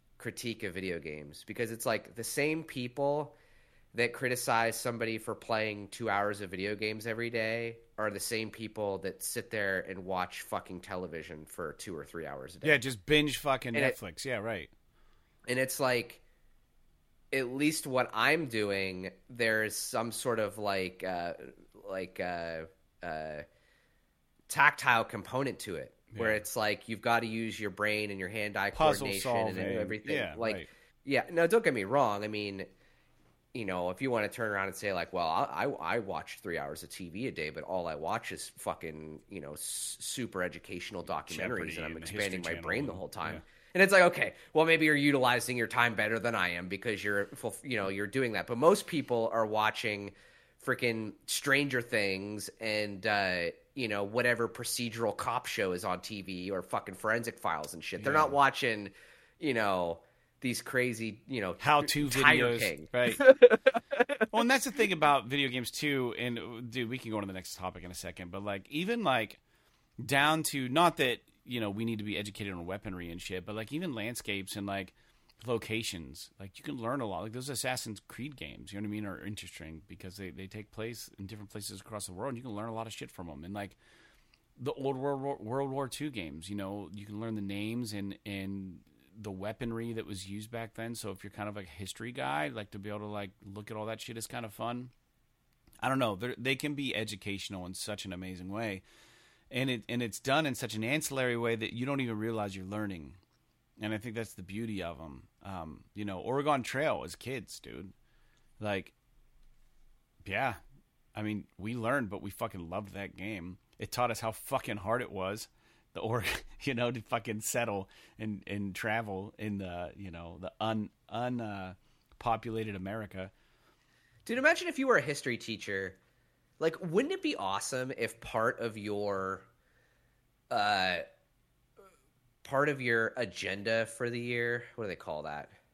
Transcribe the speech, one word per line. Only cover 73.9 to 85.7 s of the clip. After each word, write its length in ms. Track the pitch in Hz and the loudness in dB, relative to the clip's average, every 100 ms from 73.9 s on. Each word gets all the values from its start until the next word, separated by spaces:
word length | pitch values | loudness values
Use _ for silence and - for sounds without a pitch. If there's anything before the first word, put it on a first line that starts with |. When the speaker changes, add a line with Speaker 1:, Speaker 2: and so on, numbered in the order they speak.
Speaker 2:
landscapes 600 | 113 107 120 - 98 92 107 | -4 -4 -4 -2 -2 -4 -6
and, 100 | 101 | -2
like, 260 | 98 92 - _ _ _ _ 123 | -2 -4 -12 _ _ _ _ -2
locations. 840 | 117 - 113 110 92 67 76 - - | -2 0 -4 -2 -6 -10 -12 -16 -16
Like, 180 | 95 - | -16 -12
you 60 | |
can 120 | - 135 | -8 -4
learn 240 | 113 139 | -2 -2
a 60 | 113 | -2
lot. 160 | 87 | -4
Like, 100 | 110 | -6
those 160 | 117 135 | -8 -6
Assassin's 520 | 120 131 127 113 104 | -4 -2 -2 -4 -10
Creed 340 | - - 139 | -12 -10 -10
games, 380 | 139 76 62 71 | -10 -12 -12 -10
you 80 | 101 | -6
know 40 | |
what 40 | 104 | -4
I 20 | |
mean, 160 | 107 101 | -4 -6
are 180 | 90 | -8
interesting 580 | 98 104 92 - 78 80 - | -8 -10 -12 -12 -12 -14 -16
because 300 | 82 92 92 | -14 -12 -10
they, 140 | 92 | -10
they 180 | 73 95 | -10 -12
take 240 | 107 104 | -12 -12
place 360 | - 113 117 - - | -8 -8 -8 -14 -12
in 100 | 95 | -12
different 240 | 107 101 | -12 -12
places 300 | 104 101 101 | -10 -10 -12
across 260 | - 107 98 | -10 -10 -8
the 60 | |
world, 180 | 90 131 | -6 -6
and 60 | 120 | -6
you 60 | |
can 100 | 127 | -8
learn 140 | 104 113 | -6 -6
a 60 | |
lot 140 | 110 113 | -6 -8
of 40 | |
shit 200 | - 123 | -10 -12
from 180 | - 85 | -10 -10
'em. 140 | 71 | -10
And, 100 | 85 | -8
like, 220 | 101 98 - _ - - _ _ _ _ - | -6 -8 -12 _ -20 -20 _ _ _ _ -8
the 140 | 131 | -6
old 240 | 135 135 131 | -2 -2 -2
World 260 | 139 139 | -2 -2
War, 140 | 139 135 | -2 -4
World 320 | 107 135 139 | -4 -2 -2